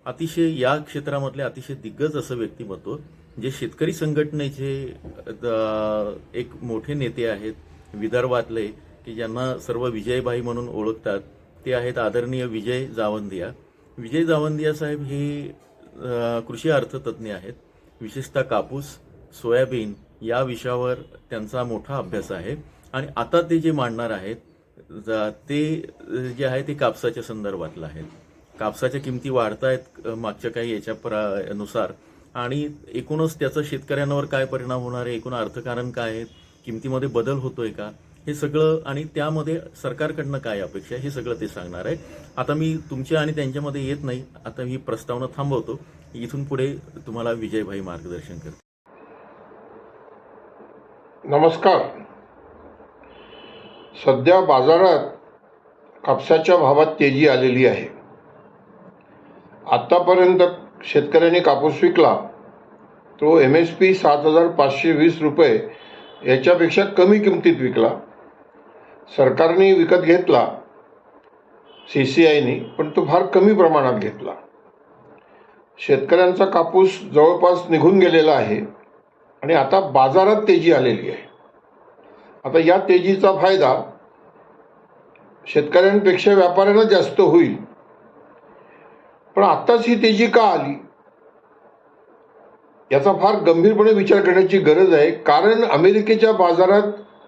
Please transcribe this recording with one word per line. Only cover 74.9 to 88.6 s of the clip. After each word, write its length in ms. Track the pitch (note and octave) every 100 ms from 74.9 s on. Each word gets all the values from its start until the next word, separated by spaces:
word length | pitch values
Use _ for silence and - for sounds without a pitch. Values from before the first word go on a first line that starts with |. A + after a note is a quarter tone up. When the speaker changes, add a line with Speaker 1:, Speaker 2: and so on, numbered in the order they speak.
| _ - - _ _ _ _ _ -
Speaker 2:
शेतकऱ्यांचा 680 | - G3+ - F3 F3+ F3+ F#3+
कापूस 560 | F3 E3+ F#3 F#3+ - B2
जवळपास 500 | C#3 D#3 F3 F3 F3 -
निघून 300 | D#3+ D#3 G3
गेलेला 320 | F3 E3 D#3
आहे 300 | C#3 G#2+ G#2+ G#2+ - _ _ _ _ _ _
आणि 100 | C#3
आता 260 | D#3+ C3 F#3+
बाजारात 640 | F#3+ C3 - F3+ F#3+ G#3+
तेजी 320 | G#3+ E3+ D#3+
आलेली 360 | D3 B2+ G#2 -
आहे. 180 | - - - _ _ _ _ _ _ - - - - C3+
आता 140 | D#3+
या 180 | E3 F#3
तेजीचा 540 | F#3 F3+ F3+ F#3+ G3 F#3+
फायदा 420 | F3+ F#3 C3+ B2+ - - _ _ _ _ _ _ _ _ _ _ _ _ - _ -
शेतकऱ्यांपेक्षा 840 | D3+ C#3+ F3 F#3+ G3+ G3 F3+ G#3
व्यापाऱ्यांना 500 | G3 F3+ F3+ G3 G#3
जास्त 380 | G#3+ F#3 C#3+ -
होईल, 340 | D3 E3 C3+ F#2 - - _ _ - - - _ _ -